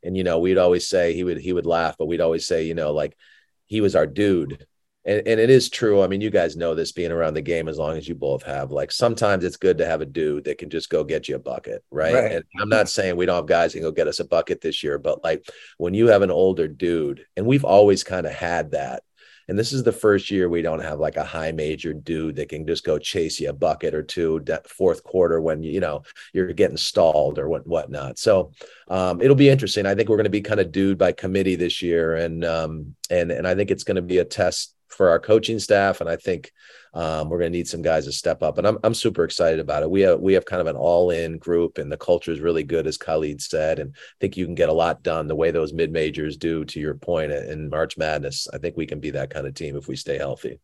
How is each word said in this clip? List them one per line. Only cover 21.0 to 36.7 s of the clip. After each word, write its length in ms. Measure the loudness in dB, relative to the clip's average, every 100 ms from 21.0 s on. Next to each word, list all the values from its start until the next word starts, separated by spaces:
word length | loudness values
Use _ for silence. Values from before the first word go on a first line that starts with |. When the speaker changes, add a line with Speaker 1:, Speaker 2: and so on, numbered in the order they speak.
| -4 -2
Speaker 1:
a 80 |
high 300 | -6 -6 -6
major 400 | -4 -4 -4 -6
dude 420 | -10 -6 -6 -4 -6
that 140 | -8
can 180 | -8 -4
just 160 | -4
go 160 | -2 -2
chase 400 | -2 -4 -4 -4
you 100 | -6
a 40 |
bucket 420 | -2 -2 0 -4 -4
or 80 |
two 380 | -6 -4 -2 -2
de-, 200 | -4 -6 _
fourth 360 | 0 0 0
quarter 380 | -2 2 2 2
when, 220 | 0 -2
you 160 | -4 -4
know, 240 | -2 -4 -10 -20 -8
you're 200 | -4 -4
getting 240 | 0 0 0
stalled 640 | -4 2 4 4 2 -2
or 80 | -4
what, 180 | -4 -4
whatnot. 540 | -4 -4 -8 -10 -4
So, 320 | 2 2 2 -8 -20 -20 _
um, 320 | -2 0 2
it'll 140 | 4 8
be 140 | 8
interesting. 360 | 6 2 0 0
I 100 | 0
think 140 | 2
we're 80 | 2
gonna 120 | 2
be 120 | 0
kinda 240 | 0 0 0
dude 320 | 2 2 4
by 160 | 2
committee 420 | 2 -2 0 0 0
this 260 | 0 -2
year. 340 | 0 2 2 0
And, 280 | -2 -2
um, 520 | -2 -2 -4 -6 -12 -14 -2
and, 220 | 0 0
and 160 | -2 0
I 80 | 0
think 160 | 0
it's 140 | -2 -2
gonna 180 | -4
be 160 | 0 0
a 60 | 0
test 500 | 0 0 0 -10 _ _
for 220 | 2 4
our 100 | 4
coaching 400 | 4 4 4 -4
staff. 420 | 2 4 4 0
And 80 | -2
I 60 | -4
think, 360 | -2 -6 -6 _ -20